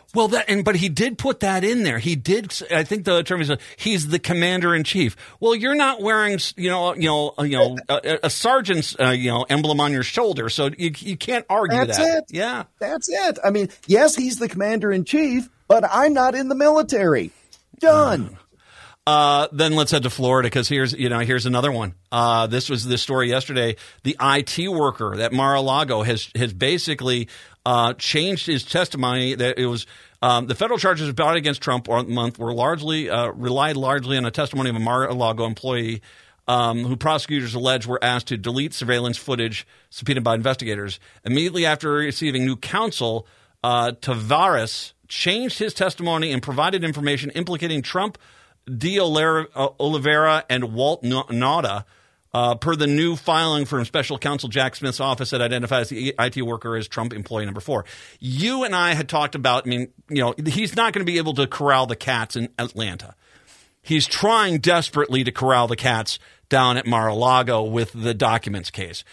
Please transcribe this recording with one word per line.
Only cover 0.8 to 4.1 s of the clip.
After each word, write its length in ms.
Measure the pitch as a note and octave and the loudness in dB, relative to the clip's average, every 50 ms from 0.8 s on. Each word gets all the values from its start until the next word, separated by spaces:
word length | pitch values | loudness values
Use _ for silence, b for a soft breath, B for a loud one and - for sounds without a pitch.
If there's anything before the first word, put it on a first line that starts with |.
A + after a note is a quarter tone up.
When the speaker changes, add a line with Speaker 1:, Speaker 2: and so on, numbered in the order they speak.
| F3+ | 0
Speaker 1:
did 300 | F#3+ D3 - A3 C4 A#3 | 0 0 0 0 0 0
put 240 | - - C4+ - - | -2 -2 -2 -2 0
that 240 | G#3+ G3 F#3+ F#3 F#3 | 0 0 0 0 0
in 180 | G#3 A#3+ B3 G#3 | 0 0 2 0
there. 160 | D3+ A#2 A2+ | 0 0 0
He 160 | G#2+ E3+ E3+ | 0 0 -2
did, 420 | C#3 A2+ D#3 F#3+ A#3 G#3 F#3 - - - - | -2 0 0 0 0 0 -4 -10 -10 -6 -2
I 120 | E3+ D#3 D#3+ | 0 0 0
think 200 | - G#3 G#3+ E3+ | 0 -2 -4 0
the 180 | G3 F3+ E3+ E3 | 0 0 2 2
term 180 | - F#3 F3 | 0 -2 -2
is, 80 | D#3 C#3+ | 0 0
uh, 80 | D3 - B B B | -2 -4 B B B
he's 320 | B - G#3+ G#3+ F3+ D3 | B -2 0 0 0 0
the 120 | D3 | 0